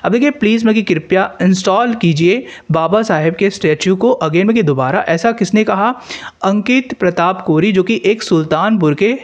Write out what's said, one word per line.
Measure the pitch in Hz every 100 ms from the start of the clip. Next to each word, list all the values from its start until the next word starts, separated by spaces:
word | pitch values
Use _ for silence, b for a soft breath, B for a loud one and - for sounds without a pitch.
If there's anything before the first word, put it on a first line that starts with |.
अब | 175
देखिए | 233 285
please | 285 208 226
में | 226 220
कि |
कृपया | 196 160 - 190 - -
install | 185 185 190 196 240
कीजिए | 226 170 151 170 240 B B -
बाबा | 160 160 214
साहेब | 220 156 160 -
के | 196
स्टैचू | - 165 151 185 190
को | 233 254
again | 160 170
में | 208 226
कि |
दोबारा, | 156 135 131 185 -
ऐसा | 165 233
किसने | 226 196 214
कहा, | 220 196 220 254 B B B -
अंकित | 196 208 202 262 254
प्रताप | 233 180 175 170 185
कोरी, | - 156 202
जो | 190
कि | 185 220 190
एक | 220
सुल्तानपुर | - 165 156 156 202 214 151
के | 143 165 262